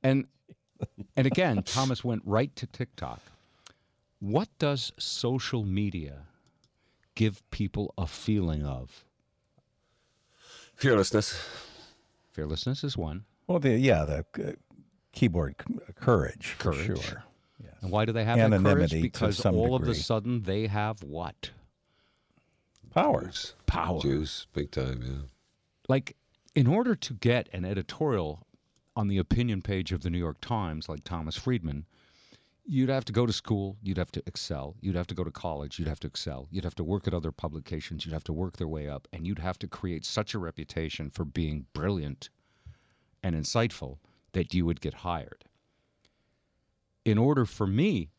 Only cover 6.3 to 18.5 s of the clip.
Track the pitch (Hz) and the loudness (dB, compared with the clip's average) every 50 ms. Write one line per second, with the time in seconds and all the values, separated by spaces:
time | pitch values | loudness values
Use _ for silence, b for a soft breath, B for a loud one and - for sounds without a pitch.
6.3 | _ _ _ _ _ _ _ _ _ _ _ _ _ _ _ _ _ - 113 110 | _ _ _ _ _ _ _ _ _ _ _ _ _ _ _ _ _ 2 2 2
7.3 | 95 - _ _ - - 107 95 - 107 104 - - - 90 78 - - - - | 2 0 _ _ -4 -2 -2 -2 0 -2 -4 -4 -2 -4 -4 -4 -4 -6 0 2
8.3 | 110 104 95 82 78 76 76 78 69 64 64 64 - - _ _ _ _ _ _ | 2 2 4 2 0 0 -2 -2 -4 -6 -8 -12 -16 -20 _ _ _ _ _ _
9.3 | _ _ _ _ _ _ _ _ _ _ b b b b b b b b b b | _ _ _ _ _ _ _ _ _ _ b b b b b b b b b b
10.3 | b b b b b b b b b b - 135 123 107 95 - - 110 104 - | b b b b b b b b b b 4 6 8 8 6 6 6 4 2 2
11.3 | - B B B B B B B B B B B B B B B B B _ _ | -4 B B B B B B B B B B B B B B B B B _ _
12.3 | _ - 78 76 78 - - 123 131 139 - 147 127 - 87 78 76 90 107 _ | _ -6 -4 -4 -4 -4 -2 -4 -4 -2 -4 -6 -4 -4 -4 -4 -6 -8 -10 _
13.3 | _ _ _ - 180 170 143 135 117 113 131 135 113 85 76 73 73 71 78 _ | _ _ _ -2 -2 2 4 4 4 6 6 6 6 6 4 0 -2 -4 -4 _
14.3 | _ - - - - - _ _ - - - _ _ _ _ _ _ - - 117 | _ -8 -6 -6 -8 -10 _ _ -20 -20 -20 _ _ _ _ _ _ 2 2 2
15.3 | 82 85 80 69 69 _ - - - - - - - _ - - 120 98 98 - | 4 2 0 0 -2 _ -8 -8 -8 -8 -8 -14 -18 _ 2 4 6 6 4 2
16.3 | - - - - - - - - 78 69 78 104 - - - - - - - - | -2 -8 -10 -10 -8 -4 -2 -2 0 0 -2 -2 -2 -4 -4 -6 -8 -10 -16 -20
17.3 | _ _ _ _ _ _ 120 - - - - 95 90 104 110 110 110 113 110 110 | _ _ _ _ _ _ -20 -20 -18 -10 -8 -2 0 2 2 2 0 0 2 2
18.3 | 117 120 113 110 | 4 6 6 6